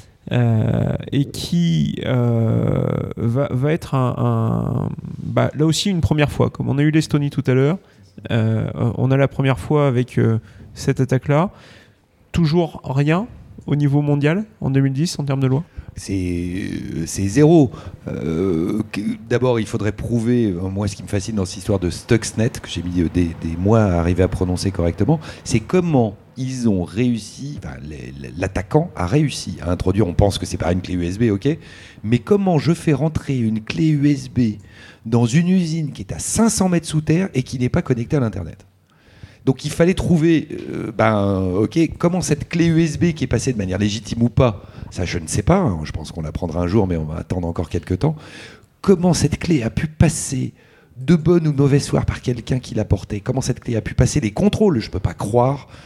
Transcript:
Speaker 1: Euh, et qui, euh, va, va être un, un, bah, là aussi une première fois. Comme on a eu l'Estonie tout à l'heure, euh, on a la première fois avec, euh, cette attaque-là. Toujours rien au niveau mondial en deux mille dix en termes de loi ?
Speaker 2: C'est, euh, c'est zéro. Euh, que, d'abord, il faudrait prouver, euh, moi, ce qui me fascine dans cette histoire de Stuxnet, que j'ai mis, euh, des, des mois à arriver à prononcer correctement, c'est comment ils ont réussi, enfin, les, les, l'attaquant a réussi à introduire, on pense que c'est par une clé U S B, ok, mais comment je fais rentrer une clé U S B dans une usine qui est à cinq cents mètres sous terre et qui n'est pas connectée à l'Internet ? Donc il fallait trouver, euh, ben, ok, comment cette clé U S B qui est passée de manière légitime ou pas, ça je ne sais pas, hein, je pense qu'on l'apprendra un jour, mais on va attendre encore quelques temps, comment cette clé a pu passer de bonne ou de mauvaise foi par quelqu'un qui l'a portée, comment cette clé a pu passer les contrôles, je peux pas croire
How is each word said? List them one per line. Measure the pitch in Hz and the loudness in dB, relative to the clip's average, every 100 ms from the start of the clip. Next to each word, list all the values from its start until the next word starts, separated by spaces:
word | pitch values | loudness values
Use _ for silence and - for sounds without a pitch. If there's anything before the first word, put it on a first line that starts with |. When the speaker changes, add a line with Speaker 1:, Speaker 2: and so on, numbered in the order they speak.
| - _ - | -20 _ -4
Speaker 1:
Euh, | 123 117 110 110 - - - - | 0 2 2 2 0 0 -2 -2
et | 139 | -2
qui, | 131 - - 170 170 160 143 - - | -2 -4 -2 0 2 2 0 -2 -2
euh, | 123 120 117 113 113 107 98 50 50 - - | 0 2 2 2 2 2 0 0 -2 -4 -2
va, | 113 123 143 | -2 0 0
va | 123 143 | 0 0
être | 165 - 135 | -2 -2 0
un, | 123 - | 0 0
un, | 120 113 113 57 57 - 50 - - - | 0 2 0 0 0 -2 -2 -6 -10 -10
bah, | - 117 123 127 | -4 0 0 2
là | 160 | 0
aussi | 151 208 | 2 0
une | 180 | 0
première | - 151 143 | 2 2 0
fois. | - 113 | 2 -2
Comme | - 123 | 0 -2
on | 135 | 2
a | |
eu | 151 | 2
l'Estonie | 156 156 151 143 | 2 2 0 0
tout | - 131 | -2 0
à | |
l'heure, | 131 139 190 _ _ - - - | 2 2 0 _ _ -20 -16 -2
euh, | 113 110 110 107 - 117 - | 0 2 0 -2 -2 -2 0
on | 127 | 2
a | 135 | 2
la | 135 | 2
première | - 135 123 | 2 0 0
fois | - 151 143 | 0 2 2
avec, | 123 127 - | 2 0 2
euh, | 117 113 - - - - | 2 2 -4 -20 -20 -6
cette | - 131 | -2 -2
attaque-là. | 127 131 - 147 190 - - - - _ _ _ _ | 0 0 2 0 0 -6 -20 -20 -20 _ _ _ _
Toujours | - 160 170 160 - - | 0 2 2 0 -6 -4
rien | 135 147 170 240 - - - - | 0 2 0 -2 -14 -20 -16 -4
au | 143 | 0
niveau | 143 143 | 2 2
mondial | 147 147 143 180 214 _ | 2 0 2 0 -4 _
en | 135 | 0
deux | 135 | 2
mille | 139 | 2
dix | 135 175 - | 0 -4 -4
en | 143 | -4
termes | 139 | 0
de | 135 | 0
loi ? | 135 175 - - - | 0 -4 -14 -16 -16
Speaker 2:
C'est, | - | -6
euh, | 95 90 87 87 90 95 85 - - 82 | -4 -2 -4 -4 -6 -6 -8 -8 -8 -6
c'est | - 98 | -4 0
zéro. | 117 151 170 131 - - - - | 4 6 8 6 0 -16 -14 -10
Euh, | - 76 80 95 80 90 107 104 | -6 -2 0 0 0 0 -2 -4
que, | 98 104 110 113 | -6 -6 -6 -4
d'abord, | 117 127 117 | 0 2 0
il | 104 | -2
faudrait | 113 101 | -2 -4
prouver, | - - 120 113 123 110 | -4 -4 -2 2 2 2
euh, | 87 95 | 0 -4
moi, | 95 104 | -2 -4
ce | - | -4
qui | |
me | - | -6
fascine | 104 95 107 | -4 -2 -4
dans | |
cette | 90 98 | -4 -4
histoire | 90 98 | -2 0
de | 87 | 0
Stuxnet, | - - 113 - - 110 | -4 0 0 2 -2 -2
que | - - | -4 -10
j'ai | 87 | -8
mis, | 87 87 | -4 0
euh, | 80 | 0
des, | 87 85 80 | 0 -2 -4
des | 85 82 | -6 -2
mois | 95 113 | 4 4
à | 104 87 | 4 2
arriver | 85 92 | 2 2
à | 92 | 2
prononcer | - 90 90 98 | 0 -2 0 -2
correctement, | 92 85 85 101 160 - - | 0 -2 0 0 0 -2 -14
c'est | - 117 | -2 -2
comment | - 185 175 139 110 98 - - | 2 0 2 2 2 -2 -18 -8
ils | 131 131 117 | -6 0 2
ont | 95 80 | 2 -2
réussi, | 92 123 117 - - 139 147 | 0 0 0 -6 -12 -12 -10
enfin, | 78 65 | -12 -12
les, | 73 - 62 69 | -14 -12 -14 -14
les, | 64 67 | -12 -6
l'attaquant | 95 98 95 151 180 - | -6 -6 0 0 0 -4
a | 87 | 0
réussi | 135 147 - - 90 | 2 0 -4 -10 -6
à | 87 | -4
introduire, | 90 95 98 90 | -2 0 0 2
on | |
pense | 82 101 - | 4 2 2
que | 90 | -6
c'est | 90 | -4
par | 78 | -2
une | 92 | -2
clé | - | -2
U | 90 | -4
S | 85 98 | -4 0
B, | |
ok, | 117 101 139 156 - - - - | 0 2 0 -2 -8 -20 -20 -10
mais | 104 123 | -2 -2
comment | - 208 190 160 | 2 2 4 2
je | 123 | 2
fais | 170 - | 0 0
rentrer | 135 160 156 - 131 | 0 0 -2 -4 -2
une | 110 110 | 0 -2
clé | 110 165 160 | -6 0 2
U | 147 147 | 4 2
S | 139 127 | 2 -2
B | 127 113 104 - - - - 110 | 0 0 -2 -14 -20 -20 -14 0
dans | 117 117 | 2 4
une | 147 175 | 4 4
usine | 185 165 165 147 | 2 2 -2 -4
qui | - | -8
est | - | -10
à | - | -8
cinq | - - 226 | -4 2 2
cents | - 185 | 4 2
mètres | 175 160 | 2 0
sous | 156 | -2
terre | 151 160 190 | 2 0 2
et | 131 | -2
qui | 127 120 | -4 -2
n'est | 123 | 0
pas | - | 0
connectée | - 117 120 147 | 0 -2 0 0
à | |
l'Internet ? | 117 95 80 - - _ _ _ _ - - - 135 | 0 -4 -10 -12 -20 _ _ _ _ -20 -20 -2 -2
Donc | 131 147 | -2 -4
il | |
fallait | - 170 190 | 2 2 2
trouver, | 120 170 165 160 - - - | 2 4 4 2 0 -10 -8
euh, | 87 104 - | -6 -6 0
ben, | 110 107 101 95 | 2 4 2 2
ok, | 95 90 107 165 160 - | 0 0 0 2 0 0
comment | 170 180 | 0 0
cette | - 151 - | -2 -2 -2
clé | 175 170 | 0 2
U | 160 | 4
S | 165 160 | 2 0
B | 131 | 0
qui | 127 127 | 0 -2
est | |
passée | 117 131 | 0 0
de | 117 | -2
manière | 92 92 | -2 0
légitime | 104 104 - 117 | 0 -2 -6 0
ou | 117 | 2
pas, | - 127 101 - - - | 4 2 2 -12 -18 -12
ça | - | -6
je | 87 87 | -4 -4
ne | 78 | -4
sais | 92 | 0
pas, | - 190 | 2 4
hein, | 160 82 | 2 -2
je | 76 | -6
pense | - 76 | -8 -10
qu'on | - | -10
l'apprendra | 78 76 87 80 | -8 -6 -4 -2
un | 87 | 2
jour, | 110 95 | 2 2
mais | 82 | -2
on | 78 | -4
va | 80 | -8
attendre | - 90 85 | -6 -4 -4
encore | 85 87 | -4 -4
quelques | 87 - 92 | -6 -4 0
temps, | 147 156 - - - - _ _ | 0 -2 -12 -20 -20 -20 _ _
comment | - 180 180 | 2 4 4
cette | 151 151 - | 2 0 -2
clé | - 156 | 0 0
a | 113 | 0
pu | - 156 | -4 -6
passer | - 165 - - 131 123 - _ _ _ 120 | 2 2 2 -6 -4 -6 -8 _ _ _ -8
de | 131 170 | 2 2
bonne | 165 175 156 | 4 4 2
ou | |
de | 135 | 2
mauvaise | 139 139 - | 4 4 2
foi | 143 | 0
par | - - | 0 -2
quelqu'un | - 113 - 127 | -4 -4 -4 -4
qui | - 107 | -2 -4
l'a | |
portée, | 101 101 - 104 | 0 -2 -2 -6
comment | - 123 | -4 -4
cette | - 127 | -4 -6
clé | - 110 | -4 -4
a | |
pu | - | -2
passer | - 127 151 | 0 2 2
les | 107 | -2
contrôles, | 104 202 - 208 127 | 2 0 4 4 2
je | - | -2
peux | 90 | -4
pas | 92 | -4
croire | 85 117 120 127 139 - - | -4 2 4 4 0 -8 -20